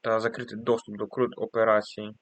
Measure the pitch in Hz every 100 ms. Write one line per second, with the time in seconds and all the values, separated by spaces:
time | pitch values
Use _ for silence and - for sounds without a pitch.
0 | 120 110 113 117 120 107 120 117 - 104
1 | 104 - 120 - 110 113 110 107 - -
2 | 107 107